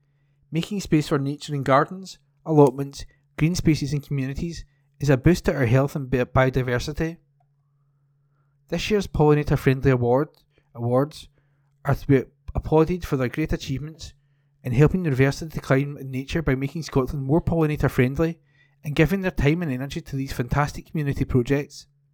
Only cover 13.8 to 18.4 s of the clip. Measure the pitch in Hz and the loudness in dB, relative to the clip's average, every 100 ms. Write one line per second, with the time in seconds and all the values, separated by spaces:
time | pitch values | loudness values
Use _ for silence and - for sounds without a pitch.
13.8 | 151 160 - - _ _ _ _ 127 117 | -8 -14 -18 -20 _ _ _ _ -4 4
14.8 | 151 185 170 127 139 - 160 143 - 135 | 4 4 0 2 2 2 -8 -10 0 0
15.8 | 143 143 135 127 135 170 151 131 139 170 | 0 -8 -10 -8 -6 -4 0 -2 -2 -6
16.8 | 147 143 127 147 135 165 - 165 151 151 | -4 -2 -2 -4 0 0 2 0 0 2
17.8 | 135 - 127 139 165 165 | -2 2 0 2 -2 -2